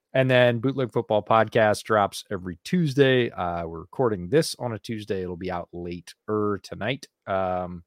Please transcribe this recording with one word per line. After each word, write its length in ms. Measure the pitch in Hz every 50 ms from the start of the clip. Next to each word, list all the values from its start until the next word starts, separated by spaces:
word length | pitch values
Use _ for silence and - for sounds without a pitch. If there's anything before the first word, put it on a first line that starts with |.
| _ _ -
and 160 | 131 131 127
then 300 | 127 123 123 120 120 117
Bootleg 320 | 110 135 131 135 131 110
Football 320 | - 123 117 - 110 104 -
Podcast 600 | - 113 110 110 107 - 120 110 104 101 - -
drops 400 | - 110 104 101 95 - - - _
every 280 | 104 87 90 92 - - _
Tuesday. 680 | - 185 180 165 143 123 143 135 131 131 127 120 117
Uh, 340 | - 90 90 87 85 85 85
we're 120 | 82 85 82
recording 500 | 82 - - - 131 113 107 87 90 87
this 260 | 127 160 156 - - -
on 140 | 123 120 113
a 60 | 101
Tuesday. 440 | - - 113 107 104 107 101 95 92
It'll 120 | 87 90
be 160 | 85 92 92
out 180 | 90 87 85 - -
later 880 | 87 87 87 87 87 - - - _ _ - 107 107 104 104 101 95 -
tonight. 440 | - 92 87 98 117 139 139 - - _ _ _
Um, 580 | 107 98 95 95 92 92 90 90 87 90 87 -